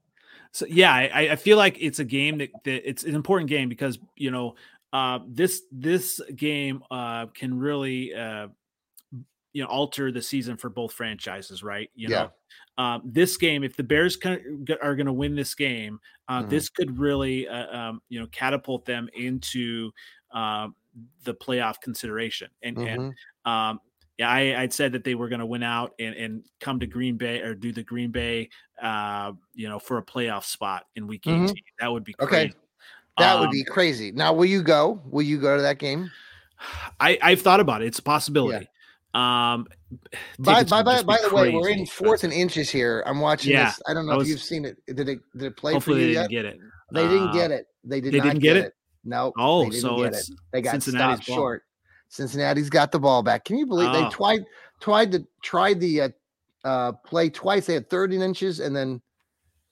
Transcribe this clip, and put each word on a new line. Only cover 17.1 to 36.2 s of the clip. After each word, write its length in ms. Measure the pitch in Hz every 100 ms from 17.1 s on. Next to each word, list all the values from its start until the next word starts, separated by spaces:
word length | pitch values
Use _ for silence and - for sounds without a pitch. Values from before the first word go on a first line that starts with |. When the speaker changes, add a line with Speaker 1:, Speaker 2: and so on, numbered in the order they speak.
| 139 135 131 123
Speaker 1:
uh, 300 | 120 117 120
um, 260 | 113 113 -
you 100 | 120
know, 80 | 113
catapult 560 | - 131 139 - 123
them 240 | - 120 117
into, 800 | 107 127 127 - 127 120 117 110 - - - _
uh, 360 | 117 107 107 107 - _ 120 117 _
the 100 | -
playoff 460 | 117 - 127 117 110
consideration. 680 | - 113 117 107 113 - - _
And, 160 | 120 120
and, 220 | 120 113
Speaker 2:
Mm-hmm. 500 | 135 135 - _ 120
Speaker 1:
um, 300 | 113 110 110 _ _ _ -
yeah, 140 | 117
I, 320 | 131 135 127
I'd 100 | 131
said 200 | - 139
that 120 | 123
they 120 | 131 120
were 120 | 117
gonna 180 | 120 113
win 160 | 120
out 320 | 120 117 120 -
and, 140 | 113 -
and 280 | 113 110 - -
come 200 | 139 127
to 60 | 120
Green 300 | 120 127 117
Bay 240 | 120 120
or 140 | 110
do 180 | 104 117
the 100 | 113
Green 280 | 113 120 120
Bay, 400 | 113 117 117 113 - _ -
uh, 500 | 113 107 104 104 101 95 _
you 140 | - 107
know, 100 | 104
for 200 | - 123
a 60 |
playoff 400 | 95 127 120 101
spot 420 | - - 101 92 - -
in 100 | 104
week 160 | 107
Speaker 2:
Mm-hmm. 220 | 156 165
Speaker 1:
eighteen. 180 | 185 202 - -
That 140 | 120
would 120 | 120
be 100 | 107 -
Speaker 2:
Okay. 80 | 143
Speaker 1:
crazy. 280 | 165 156 - _ _ - - _ -
Speaker 2:
That 200 | 175 113
would 80 | 110
Speaker 1:
Um, 60 |
Speaker 2:
be 120 | 139
crazy. 460 | 135 190 175 123 104
Now, 220 | 117 156
will 140 | 165 180
you 160 | 196
go? 380 | 160 151 160 220
Will 180 | 131 139
you 160 | 147 147
go 180 | 139 143
to 60 |
that 160 | 143 139
game? 320 | 147 147 180 -